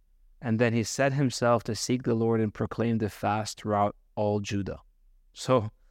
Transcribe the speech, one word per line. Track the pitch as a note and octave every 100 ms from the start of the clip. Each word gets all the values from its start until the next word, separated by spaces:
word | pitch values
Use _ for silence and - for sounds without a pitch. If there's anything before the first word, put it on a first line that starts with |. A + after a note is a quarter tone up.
| _ _ _ -
and | C3 A2
then | A#2+
he | A#2
set | G#2+ - C#3
himself | C#3 C3+ - A#2+ A#2 -
to | G#2+
seek | - B2+
the | B2 A2+
Lord | A2+ A2+
and | A2
proclaimed | - A2+ - A2+ A2+
a | G#2+
fast | - G#2 G#2+ G2+ -
throughout | G#2+ G#2 G#2 - _ -
all | G#2 G#2
Judah." | G2+ G2+ F#2+ - - _ _ _ _
So, | - - B2+ G#2+ - -